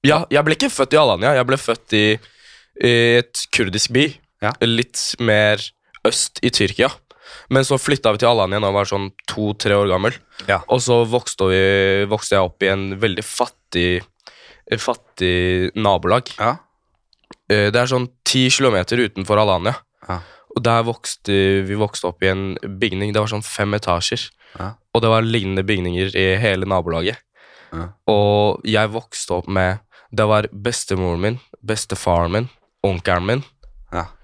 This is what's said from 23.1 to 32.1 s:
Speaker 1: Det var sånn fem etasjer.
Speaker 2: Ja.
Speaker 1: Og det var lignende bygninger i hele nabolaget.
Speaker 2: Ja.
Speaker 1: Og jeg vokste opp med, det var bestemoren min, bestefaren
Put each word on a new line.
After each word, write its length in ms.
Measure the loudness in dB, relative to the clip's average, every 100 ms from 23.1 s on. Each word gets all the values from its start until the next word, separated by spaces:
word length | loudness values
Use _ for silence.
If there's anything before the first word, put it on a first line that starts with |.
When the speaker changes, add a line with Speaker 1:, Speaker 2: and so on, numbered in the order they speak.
Speaker 1:
Det 80 | -2
var 60 | -2
sånn 120 | -4 -8
fem 280 | -4 -2
etasjer. 560 | -2 -2 -2 -2 -6 -8 _ _ -12
Speaker 2:
Ja. 140 | -12 -12 _
Speaker 1:
Og 80 | 0
det 80 | 2
var 120 | 2
lignende 420 | 2 -2 -2 -2
bygninger 520 | -2 -2 -2 -2 -2 0
i 200 | 2 2
hele 280 | 0 0 0
nabolaget. 520 | -2 -2 -2 -4 -6 _ _ -20 -20 -14
Speaker 2:
Ja. 160 | -12 -12 -6 0
Speaker 1:
Og 540 | 2 2 2 0 -2 -2
jeg 240 | 0 0
vokste 420 | -4 -10 -12 -6 -6
opp 80 | -2
med, 320 | 0 0 -2 _ _ _
det 140 | -2 2
var 200 | 2 0
bestemoren 680 | -6 -6 -6 -4 -2 -2 -2
min, 180 | -4 -4 _ -12 -6
bestefaren 680 | -6 -4 -4 0